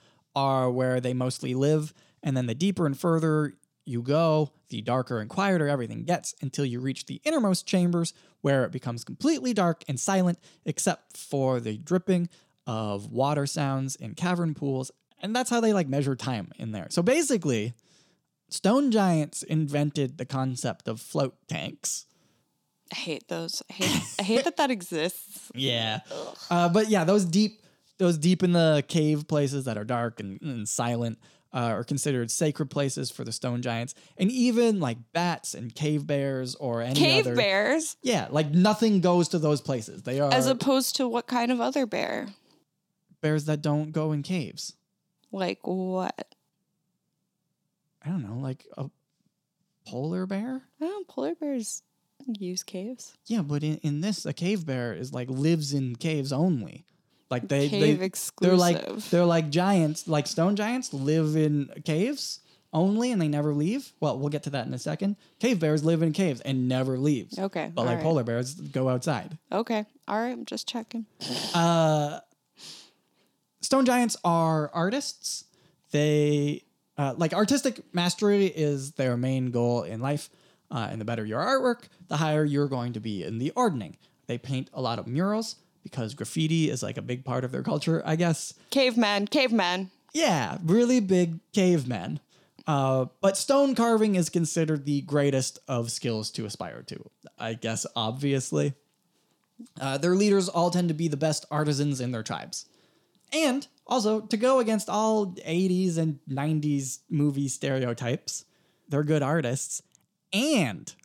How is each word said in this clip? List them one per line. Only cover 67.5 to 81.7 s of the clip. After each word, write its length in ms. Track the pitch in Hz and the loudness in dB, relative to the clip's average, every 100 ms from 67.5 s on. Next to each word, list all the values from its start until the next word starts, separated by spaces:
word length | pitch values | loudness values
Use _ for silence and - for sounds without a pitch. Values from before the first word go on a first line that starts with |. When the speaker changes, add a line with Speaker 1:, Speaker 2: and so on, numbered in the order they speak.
| 175 156 | -4 -4
Speaker 1:
But, 80 | 165 | -2
like, 80 | 120 | 0
Speaker 2:
all 60 | 120 | 0
right. 80 | |
Speaker 1:
polar 200 | 156 160 | 2 2
bears 300 | 120 117 127 160 | 0 -2 -4 -8
go 320 | 147 139 131 | -6 -2 0
outside. 500 | 127 160 123 - 156 _ | 0 0 -4 -6 -14 _
Speaker 2:
Okay, 340 | 185 233 220 214 _ - | -6 -2 -4 -4 _ -6
all 100 | 208 | -4
right, 140 | 233 | -4
I'm 140 | 240 226 | -6 -8
just 220 | - - | -8 -8
checking. 360 | 240 226 233 220 _ - 123 - | -8 -8 -10 -12 _ -8 -8 -2
Speaker 1:
Uh, 640 | 170 170 170 160 156 147 151 - _ _ _ - - - _ _ _ _ _ _ _ | 2 4 4 4 4 0 -4 -14 _ _ _ -20 -20 -20 _ _ _ _ _ _ _
stone 240 | - 269 254 | 0 2 4
giants 300 | 247 240 - | 4 2 0
are 460 | 175 165 165 160 151 | 0 2 2 2 0
artists. 720 | 170 175 262 - - - - - _ _ _ _ | 0 0 -2 -6 -10 -10 -10 -12 _ _ _ _
They, 720 | 147 151 151 147 147 147 147 - _ _ - | 0 4 4 4 2 0 -2 -8 _ _ -4
uh, 160 | 139 131 | -4 0
like, 160 | 165 | 0
artistic 600 | 170 208 269 262 - - | 2 2 2 0 -4 -4
mastery 520 | 175 175 - 208 202 196 | 0 0 2 2 4 2
is 480 | 160 151 143 135 | 2 0 0 -4
their 240 | - 131 120 | -2 0 0
main 340 | 127 131 127 | 0 0 0
goal 320 | 120 120 120 | 0 2 2
in 160 | 82 110 | -2 -4
life. 280 | 131 143 - _ _ _ _ | -4 -4 -6 _ _ _ _
Uh, 200 | 123 104 | -6 -6
and 80 | 113 | -6
the 60 | 107 | -4
better 200 | 117 107 | -4 -4
your 140 | 110 | -2
artwork, 460 | 196 269 254 | 0 2 2